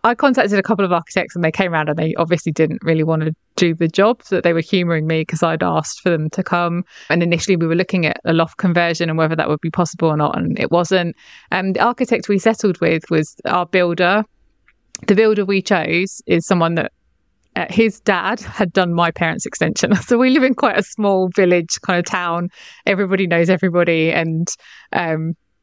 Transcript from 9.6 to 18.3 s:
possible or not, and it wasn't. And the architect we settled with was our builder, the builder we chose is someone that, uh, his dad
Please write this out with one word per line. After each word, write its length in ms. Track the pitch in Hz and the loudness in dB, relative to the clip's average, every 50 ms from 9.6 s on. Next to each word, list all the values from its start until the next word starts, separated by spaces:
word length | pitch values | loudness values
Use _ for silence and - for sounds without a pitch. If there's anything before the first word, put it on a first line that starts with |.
| - 165 | -4 -4
possible 380 | - 180 170 - - - 170 | -2 -2 -2 -2 -2 -2 -2
or 80 | 160 151 | 0 0
not, 220 | 143 147 - - | 0 0 -2 -2
and 200 | - 165 165 - | -2 -4 -4 -2
it 140 | - - - | -4 -2 0
wasn't. 460 | 165 175 170 - 190 180 175 165 - _ - - - - - - | 0 0 2 2 0 0 0 -2 -6 _ -16 -20 -20 -18 -8 -6
And 240 | - 185 190 190 180 | -4 -2 -2 -2 0
the 60 | - | 0
architect 480 | 202 240 233 - 247 - 226 - - - | 0 0 0 0 -2 0 -2 -2 0 0
we 100 | 202 185 | 0 2
settled 400 | - 220 220 - - 196 170 - | 2 0 0 2 0 0 0 0
with 240 | 165 - 160 160 - - | 0 0 0 0 -2 -2
was 260 | 170 156 151 - - - - | -2 0 -2 -2 -6 -8 -4
our 220 | - 180 180 175 | -2 -2 -2 0
builder, 580 | - - 180 180 175 170 180 175 175 202 214 214 - _ _ _ _ _ _ _ _ _ _ _ _ - - - | 0 0 2 2 2 0 0 2 2 2 0 -2 -4 _ _ _ _ _ _ _ _ _ _ _ _ -20 -4 0
the 100 | - 190 | 2 4
builder 300 | 202 220 214 214 208 190 | 4 4 4 4 2 0
we 160 | 196 196 190 | 0 0 0
chose 600 | - - 196 170 160 165 165 175 196 - - - - | 2 2 0 0 0 0 -2 -2 -2 -4 -6 -8 -2
is 200 | - 175 165 - | 0 0 0 2
someone 280 | - 190 170 165 170 170 | 0 0 2 2 0 0
that, 160 | 165 - - _ _ _ _ _ _ _ _ _ _ _ _ - | -2 -4 -6 _ _ _ _ _ _ _ _ _ _ _ _ -8
uh, 100 | 180 175 - | -8 -6 -2
his 300 | - 214 226 214 - - | 2 2 2 2 0 -2
dad 380 | - 214 190 170 - 196 | -2 -2 0 0 0 -4